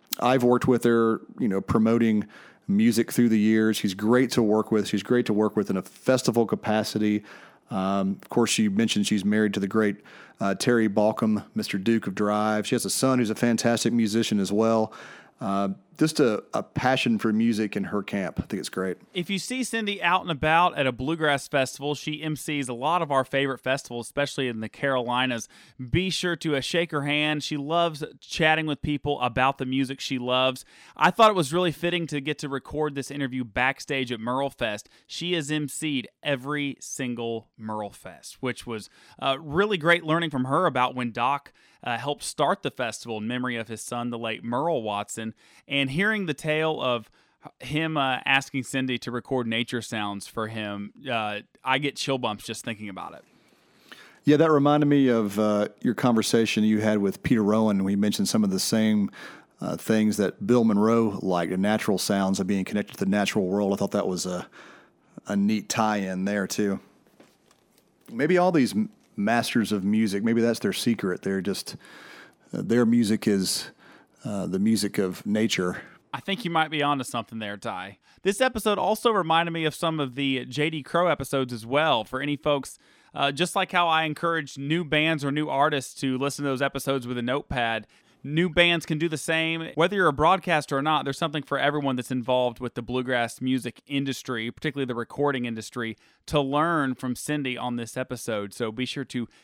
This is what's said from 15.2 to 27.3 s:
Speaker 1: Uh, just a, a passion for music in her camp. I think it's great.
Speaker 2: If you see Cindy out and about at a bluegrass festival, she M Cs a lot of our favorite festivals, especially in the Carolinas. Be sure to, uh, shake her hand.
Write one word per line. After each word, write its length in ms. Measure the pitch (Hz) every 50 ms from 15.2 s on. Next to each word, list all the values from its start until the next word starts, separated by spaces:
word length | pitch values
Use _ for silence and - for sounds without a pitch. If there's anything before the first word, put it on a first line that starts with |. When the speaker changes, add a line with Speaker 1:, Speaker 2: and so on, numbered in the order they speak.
| - - _ -
Speaker 1:
Uh, 300 | 117 98 98 98 98 95 95 - _ _ _
just 240 | - 156 156 - -
a, 200 | 143 117 107 95 - - -
a 100 | 110 101
passion 540 | - - - - 127 135 131 - 123 113
for 160 | 101 - 113 107
music 420 | 110 117 117 110 104 110 98 -
in 100 | 104 98
her 160 | 87 104 101
camp. 380 | 98 - - 101 92 85 - -
I 40 | -
think 180 | - 104 90
it's 80 | 76 -
great. 280 | - 95 95 95 90 - - _ -
Speaker 2:
If 160 | 185 170 -
you 80 | 196
see 280 | 185 - - 254 262 240
Cindy 360 | - - 226 214 202 202 185
out 200 | - 170 180 185
and 100 | - 180
about 460 | 160 127 156 156 160 170 180 180 -
at 100 | 151 139
a 60 | 131 123
bluegrass 520 | 110 127 147 165 160 156 147 143 135 -
festival, 460 | - - 139 131 127 - - 139 147 147
she 300 | - - 156 151 143 156
M 140 | 156 151
Cs 320 | 135 - 165 151 143 131 123
a 40 | 123
lot 280 | 117 131 151 175 180
of 100 | 165 143
our 140 | 143 131 127
favorite 340 | - - 135 139 135 131 -
festivals, 480 | - 131 131 135 - - 120 120 113
especially 400 | - - 143 143 135 - 151 131
in 140 | 123 117 110
the 80 | 110 107
Carolinas. 800 | - - - 139 131 131 117 120 120 123 131 127 120 113 - - - - - - _ - 127 120
Be 200 | 135 175 185 185
sure 280 | - - - 175 170
to, 180 | - - 160 143
uh, 60 | 135
shake 300 | 131 - - 170 175 170
her 100 | 160 147
hand. 420 | 139 147 147 151 151 151